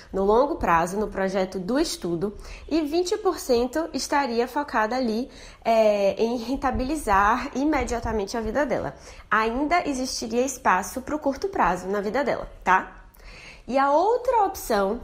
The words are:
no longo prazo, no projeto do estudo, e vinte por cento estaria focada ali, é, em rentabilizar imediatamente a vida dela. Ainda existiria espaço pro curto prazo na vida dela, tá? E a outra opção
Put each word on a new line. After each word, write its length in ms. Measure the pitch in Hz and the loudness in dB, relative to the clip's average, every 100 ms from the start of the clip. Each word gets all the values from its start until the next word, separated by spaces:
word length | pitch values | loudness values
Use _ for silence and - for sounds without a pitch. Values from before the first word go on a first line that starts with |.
| - | -10
no 120 | 190 | -2
longo 320 | 196 220 285 339 | 4 4 4 0
prazo, 400 | 196 170 170 196 | 2 2 2 -2
no 100 | 202 | -4
projeto 540 | 196 190 196 190 190 | -2 -2 0 -2 -4
do 180 | 180 262 | -2 0
estudo, 580 | 330 - 180 170 196 202 - - - | 0 -2 -4 -2 -4 -6 -16 -16 -4
e 120 | 311 | -2
vinte 360 | 294 330 359 427 | 0 -2 0 0
por 200 | 381 330 | 0 -2
cento 500 | - 233 247 311 330 | 0 2 2 -2 -4
estaria 540 | 277 - 294 269 233 240 | -4 -2 0 0 0 -2
focada 480 | 294 285 240 214 247 | -2 -2 -2 0 0
ali, 340 | 240 220 262 - - - | -2 -2 -4 -10 -20 -8
é, 560 | - 226 214 202 196 190 | 2 4 6 6 2 2
em 180 | 226 247 | 0 0
rentabilizar 1120 | 226 269 269 226 262 214 214 190 202 247 262 | -4 -2 -2 -2 -2 -2 2 4 4 2 -2
imediatamente 840 | - 294 294 233 240 233 220 196 240 | -2 0 0 0 -4 -2 -4 -2 -4
a 40 | |
vida 260 | 220 233 285 | -2 -2 0
dela. 300 | 156 139 - - - - | 0 -4 -8 -18 -20 -2
Ainda 580 | 208 220 240 294 349 294 | 0 0 0 0 0 0
existiria 560 | 254 262 - 233 233 | -4 -4 -6 -4 0
espaço 580 | 269 - 226 185 202 262 | -2 0 2 2 0 -8
pro 180 | - 302 | -6 -4
curto 260 | 285 269 392 | -2 -2 -4
prazo 400 | 381 190 180 185 | 0 0 0 -2
na 140 | 202 | -4
vida 240 | 202 233 | -2 -2
dela, 260 | 247 - - - | -2 -2 -6 -6
tá? 400 | - 190 - - - - - - - - | 2 2 2 -14 -20 -20 -20 -20 -20 -20
E 140 | - 262 | -4 0
a 140 | 277 | 4
outra 520 | 294 392 480 494 466 | 4 4 2 2 2
opção 560 | 392 - - 208 196 240 | 2 -2 -2 0 2 -2